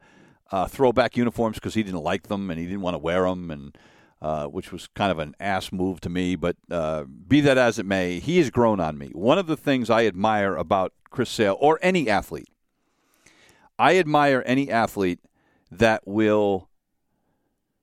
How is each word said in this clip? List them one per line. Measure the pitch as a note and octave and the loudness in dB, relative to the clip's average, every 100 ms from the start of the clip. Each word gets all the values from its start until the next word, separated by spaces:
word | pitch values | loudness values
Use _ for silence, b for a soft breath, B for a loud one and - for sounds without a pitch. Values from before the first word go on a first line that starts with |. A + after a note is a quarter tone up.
| b b b b b | b b b b b
uh, | F#2+ F2+ | -4 -4
throwback | - C3 A2+ A#2 - | 2 2 4 0 0
uniforms | A#2+ A#2 A2+ G#2+ | -2 0 -4 -4
'cause | G2 A2 | -6 -4
he | |
didn't | G2+ F2+ | -4 -4
like | D#2 F#2+ | -4 -4
them | - G2+ G2 | -4 -8 -6
and | E2 | -8
he | F2 | -8
didn't | G2+ | -6
wanna | F2+ E2 | -4 -4
wear | D#2+ F2+ F#2 | -2 0 0
'em, | F#2 F2 | -2 -8
and, | D2 C#2+ - b b b b | -12 -14 -20 b b b b
uh, | D#2 D#2 D2 | -6 -6 -6
which | E2 - | -10 -12
was | F2 - - | -14 -14 -4
kind | G2+ | -2
of | D#2+ | -2
an | D2+ - | -6 -8
ass | G2+ F#2+ - | -4 -4 -4
move | F#2+ F#2 F2 | -4 -4 -4
to | F#2 | -6
me. | F2+ F2+ F2+ | -4 -2 -2
But, | E2+ - - | -4 -4 -6
uh, | F2 D#2 D#2 C#2 | -4 -4 -4 -8
be | C2+ F2+ C#3+ | -12 0 4
that | C#3+ C3 | 4 4
as | B2 G#2+ | 4 2
it | F#2+ | -2
may, | F#2+ F2+ F2 | 0 0 -2
he | G#2+ F3+ | 0 2
has | C3+ | 2
grown | B2 A#2 G2+ | 4 2 2
on | D#2+ D2 | -2 -4
me. | C#2 | -12
One | - G#2+ E3+ | -4 0 2
of | E3 | 0
the | D3+ | -4
things | - C3 A2 | -2 -2 2
I | A2+ A2+ | 2 2
admire | F2+ G#2+ G#2+ G2 E2+ | 0 0 0 0 -2
about | E2 G2 F#2 _ _ | 0 0 0 _ _
Chris | - A#2 | -6 -4
Sale, | - G#2 G2 | 0 0 4
or | C#3+ D#3+ | 2 4
any | F3+ F#3 A#2 | 2 2 2
athlete, | G2 E2 D#2+ - _ _ _ b b b b b b b b b - | 0 -2 -12 -14 _ _ _ b b b b b b b b b 2
I | B2 F#3 | 4 4
admire | D#3 D3+ C#3+ C3 - | 4 4 4 2 2
any | B2+ C#3 | -2 0
athlete | A2+ A2 - F#2 F2 _ _ _ _ _ | 0 0 0 0 -2 _ _ _ _ _
that | F2 A2+ A2 - | 0 2 2 -2
will | G#2 G#2+ G#2+ G#2 F#2+ - _ _ _ _ _ _ _ _ _ _ _ | 0 2 4 2 0 -4 _ _ _ _ _ _ _ _ _ _ _